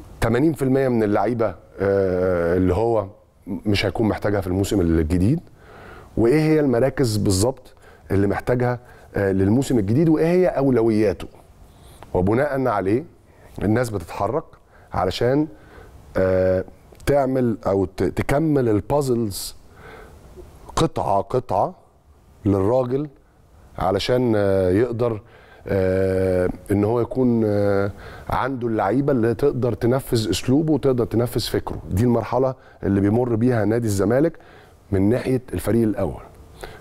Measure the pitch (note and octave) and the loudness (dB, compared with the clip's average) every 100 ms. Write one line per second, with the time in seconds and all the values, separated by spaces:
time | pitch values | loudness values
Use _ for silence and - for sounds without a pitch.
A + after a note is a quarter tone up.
0 | - - A#2 A#2 D#3 C#3 C3+ C3 C3+ A#2+ | -16 -6 -2 2 0 0 0 0 2 2
1 | G#2+ G#2 G#2 A#2+ A2 F2 - - G2 G2 | 2 2 0 0 -2 -4 -14 -4 0 2
2 | F#2+ F2+ F#2 F2+ E2+ F#2 F#2 F2+ A#2 A2+ | 2 0 0 0 0 2 2 2 0 0
3 | G2 - _ _ - F#2+ G#2+ G2 G2+ - | -2 -10 _ _ -12 -8 -2 0 0 0
4 | A2 G2 A2 G#2 F#2 F#2 G2+ G#2 E2+ E2 | -2 0 -2 -2 -2 -2 0 0 2 2
5 | D#2 F2+ F#2+ D#3+ - - - - - - | 2 0 2 0 -4 -20 -20 -20 -20 -20
6 | - - A#2 D3+ D#3 D#3 C#3+ A#2 C3 C#3 | -10 0 2 2 2 2 2 2 0 0
7 | B2+ G#2+ G2+ F#2+ A2+ C3+ - - - - | -2 0 0 2 0 -2 -12 -20 -20 -18
8 | - G2 G2+ - - B2+ B2 A#2+ - - | -4 0 0 -2 -2 0 0 -2 -8 -20
9 | - - G2 F#2+ F#2+ A2+ C3+ B2 G2 A#2 | -10 -2 0 2 2 2 2 0 2 2
10 | E3 D#3 D#3+ F3+ F3+ - C#3 A#2+ A#2 G#2+ | 2 2 2 2 2 2 2 2 2 2
11 | G#2+ E2+ - - - - - - - - | 2 0 -8 -18 -20 -20 -20 -20 -20 -20
12 | - F#2 F#2 A2+ D3 C3+ B2+ G#2 F#2 A2+ | -6 -2 0 2 0 -2 -2 -2 0 -2
13 | E3+ - _ - - - F#2 A2 B2 G2+ | -4 -18 _ -20 -20 -6 0 0 0 -6
14 | D#2+ - G2+ C#3 - - _ - - G2 | -8 -6 -4 -4 -8 -18 _ -20 -10 -4
15 | F#2 - A#2+ C#3+ D#3 - - - - - | -2 0 0 0 -2 -6 -20 -20 -20 -20
16 | - - F#2 F#2 F#2 F#2 F#2 - - - | -10 -2 0 2 2 0 -2 -14 -20 -10
17 | - C#3+ C3 C3 B2 A2 - G2 F#2 - | -2 0 2 0 0 -2 -2 0 0 -2
18 | F#2+ - G2 C#3 D#3+ C#3+ A#2+ G#2 - C#3+ | -4 -2 -2 0 0 0 2 0 0 -2
19 | C3+ A#2 A2+ F#2+ - - - - - - | 0 0 -2 -6 -12 -14 -20 -20 -20 -20
20 | - - - - - - - - D#3+ - | -20 -20 -20 -20 -20 -20 -10 -2 -2 -2
21 | F2+ G2 - B2+ - F#2+ C#3 F#3+ _ _ | 0 0 0 -2 -2 -2 -2 -4 _ _
22 | _ - - - G2+ G2 F#2+ B2+ B2 C3 | _ -20 -20 -6 0 2 2 2 0 -2
23 | D3+ - _ _ _ - - - F2 G2 | -6 -12 _ _ _ -20 -18 -6 -2 -2
24 | - B2+ B2 G#2+ G2+ F#2+ F#2 F#2+ B2 A2+ | 0 0 2 2 2 2 2 2 0 0
25 | A#2+ G#2+ - - - - - G2 F#2 F#2+ | -2 -4 -12 -20 -20 -16 -4 -2 0 0
26 | F#2+ F#2+ F#2+ F#2 F2+ - - G2+ G#2 A#2+ | 0 0 0 0 0 -4 -2 0 2 0
27 | A2+ B2+ B2+ A#2 G#2+ G2+ G2+ G2 G2+ - | -2 0 2 2 2 2 2 0 -2 -6
28 | - - - - B2 C3+ A#2+ A2 G2 B2 | -18 -14 -6 -4 -4 -4 -4 0 0 0
29 | C#3+ C3+ A2+ A2 C#3+ C3+ A#2+ G#2+ A#2+ C3 | 0 2 0 2 0 0 -2 0 0 0
30 | - A#2+ G#2+ F#2+ - C3+ D#3+ D3 C3+ B2+ | 0 -2 0 -2 0 0 2 0 2 0
31 | A2 A2 A#2+ A#2+ - G#2+ - - D#2+ F2+ | 0 0 0 -2 -2 -4 -4 -10 -4 0
32 | B2 A#2 G#2+ B2 C3 C3 - - F#2 G2+ | 2 2 0 0 0 -4 -14 -8 -2 2
33 | G2+ A2+ B2 A2+ B2 A#2+ G2+ A#2 A#2 G2+ | 2 2 0 0 2 2 2 0 0 0
34 | G2 B2 E3 - - - - - - G2 | 2 2 0 -2 -20 -20 -20 -18 -4 0
35 | G2 B2+ - B2+ - F#2 G2+ A2 A2+ G2 | 2 0 0 -2 -2 -6 -2 0 0 0
36 | F2+ B1+ - - - - - - | -4 -6 -14 -20 -20 -20 -20 -16